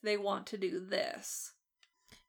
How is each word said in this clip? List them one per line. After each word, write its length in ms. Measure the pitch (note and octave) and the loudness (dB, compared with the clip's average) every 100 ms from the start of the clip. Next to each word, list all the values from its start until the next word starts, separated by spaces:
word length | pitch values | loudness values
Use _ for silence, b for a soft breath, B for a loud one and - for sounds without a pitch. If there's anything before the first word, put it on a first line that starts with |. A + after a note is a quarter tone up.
They 140 | G#3+ G#3 | 2 2
want 300 | G3+ F#3+ F#3+ | 4 0 -2
to 100 | G#3 | -2
do 200 | F#3+ F3+ | 0 0
this. 760 | F#3+ - - - - - - - _ _ _ b b b | 0 2 2 -2 -6 -6 -8 -12 _ _ _ b b b